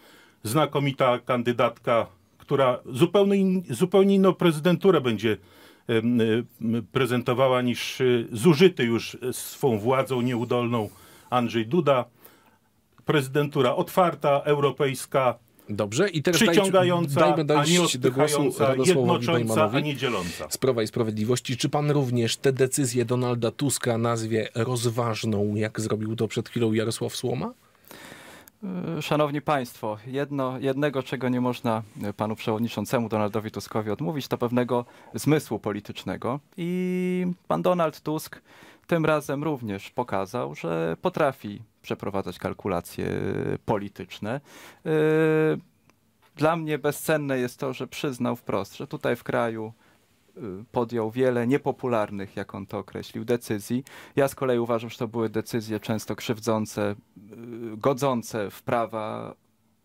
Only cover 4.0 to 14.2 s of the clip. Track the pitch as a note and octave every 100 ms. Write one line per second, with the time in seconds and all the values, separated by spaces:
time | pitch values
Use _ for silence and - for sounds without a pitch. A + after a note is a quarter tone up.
4 | G3 G3 F#3+ - F3 D3+ F3 E3+ G3 D#3+
5 | B2+ G#2+ A2 G2+ - - - - - A2+
6 | A2+ A#2+ A2+ A2+ A#2+ - A2+ A#2 A2 C3
7 | A#2+ B2 B2 A#2+ C3+ B2+ B2 A#2 - -
8 | B2+ A#2+ A2+ A2 D#3+ C#3+ F#3 F3 A#2 A2+
9 | - A2 B2 - - - C#3+ G#2+ A2+ C3
10 | C3 B2+ B2 A#2+ A#2 B2 A#2 A#2+ G#2 -
11 | - - - B2 A2+ A2+ A2 F3 C#3+ B2+
12 | A#2 _ - _ _ _ _ _ _ _
13 | - D3+ C3 C#3+ C#3+ D3 B2 - F3 -
14 | F3 C#3